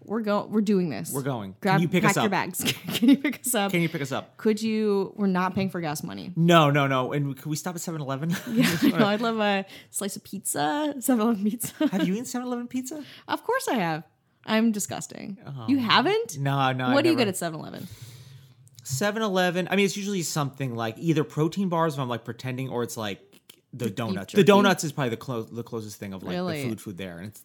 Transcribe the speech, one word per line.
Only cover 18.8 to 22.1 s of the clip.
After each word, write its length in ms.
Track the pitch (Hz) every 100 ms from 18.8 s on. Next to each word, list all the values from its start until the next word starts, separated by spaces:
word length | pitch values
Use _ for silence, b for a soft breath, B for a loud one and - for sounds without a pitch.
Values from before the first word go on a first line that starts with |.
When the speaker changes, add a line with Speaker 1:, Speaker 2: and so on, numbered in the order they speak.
Speaker 2:
Seven 400 | - 135 208 208
eleven, 440 | 220 185 180 175 180
I 60 | 190
mean, 100 | 196
it's 100 | 202
usually 260 | 196 196
something 520 | 156 160 139 - 135 113
like 200 | 113 110
either 260 | 165 156
protein 440 | 147 151 165 190 196
bars 240 | 170 165
if 60 | 143
I'm, 80 |
like, 160 | 123